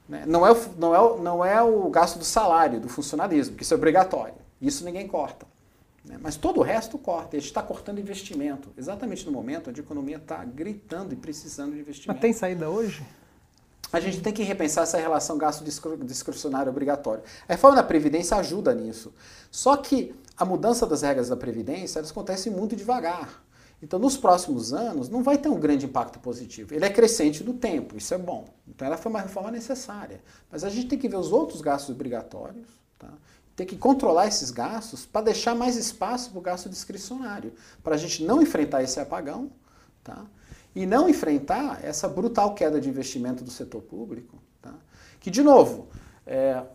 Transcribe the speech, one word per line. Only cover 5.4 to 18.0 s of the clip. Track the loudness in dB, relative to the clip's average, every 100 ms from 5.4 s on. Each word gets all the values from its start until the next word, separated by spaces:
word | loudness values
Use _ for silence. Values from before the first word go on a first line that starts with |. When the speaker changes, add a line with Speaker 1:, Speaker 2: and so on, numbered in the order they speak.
| -20 _ _ _ _ _
Speaker 1:
né? | -20 -12
Mas | -10 -4
todo | 0 2
o |
resto | 2 0 -4 -8
corta. | -4 -6 -4 -8
E |
a |
gente | -6
tá | -8
cortando | -8 -10 -10 -10
investimento, | -10 -12 -10 -6 -6 -8 -14 -14
exatamente | -12 -8 -8 -8
no | -8
momento | -8 -6 -8 -10
onde | -14
a |
economia | -10 -8 -8 -10
tá | -12 -12
gritando | -12 -10 -10 -10 -12 -12 -10
e | -12
precisando | -12 -14 -14 -10 -10
de | -10
investimento. | -12 -12 -8
Speaker 2:
Mas | 0
tem | 0
saída | 0 -2 -4 -4
hoje? | -4 -4 -8 -14 -18 _ _ _ _ _ _ -6
Speaker 1:
A | -4
gente | -2 -4
tem | -4
que | -4
repensar | -4 -2 0 0
essa | 0 0
relação | 0 0 -2 -2
gasto | -2 -2
discre-, | -8 -10 -8 -8
discricionário | -8 -8 -10 -8 -4 -2 -2
obrigatório. | -2 0 0 -2 -6 -8 -16 -6
A |
reforma | 8 8
da | 10
Previdência | 6 2